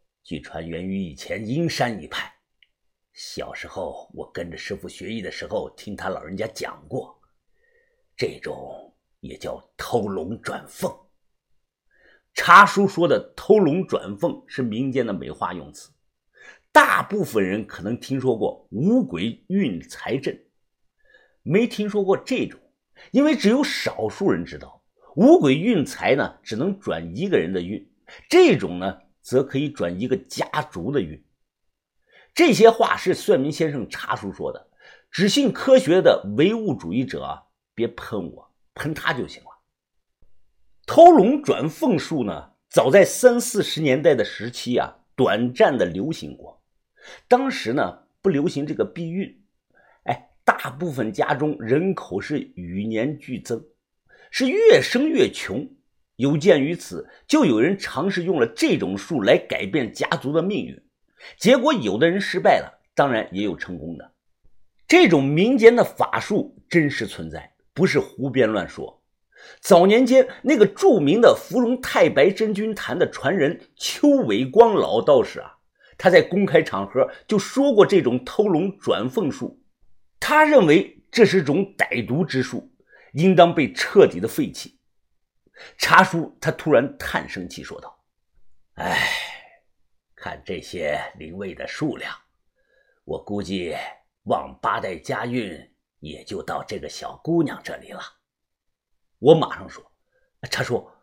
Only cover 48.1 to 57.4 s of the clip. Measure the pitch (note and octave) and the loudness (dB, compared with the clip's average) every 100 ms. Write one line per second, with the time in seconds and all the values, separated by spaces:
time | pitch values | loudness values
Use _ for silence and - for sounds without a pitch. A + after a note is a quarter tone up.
48.1 | _ G3 D3 D#3 C#3 D3 D3 G2+ - E3+ | _ -2 0 0 -4 -6 -4 -6 -8 -10
49.1 | F3 F#3+ - _ _ _ _ _ _ - | -8 -10 -14 _ _ _ _ _ _ -8
50.1 | - - _ - - - C3 E3+ C3+ A2 | -8 -10 _ -2 -2 -6 -8 -8 -4 -4
51.1 | G#2 C#3+ C#3+ D3+ D3 A2 C#3 F#3 F#3 - | -2 -2 -2 -4 -6 -2 -2 -2 -4 -8
52.1 | - - D3 - - F2 F#2 G#2+ A2 B2 | -10 -6 -8 -8 -14 -12 -8 -6 -4 -6
53.1 | D3+ - A#2+ - A2+ - _ _ _ _ | -8 -12 -12 -8 -10 -10 _ _ _ _
54.1 | _ _ - C4 G4 A4+ D3+ - A#3+ D4+ | _ _ -4 -2 4 6 6 4 -2 0
55.1 | C4 A2+ - - G2+ - _ _ _ _ | 2 0 0 -8 -8 -10 _ _ _ _
56.1 | - C3+ D3+ E3 D#3 C#3 E3+ - E2 - | -4 -2 2 4 4 2 -4 -10 -14 -14
57.1 | - - D4+ | -18 0 2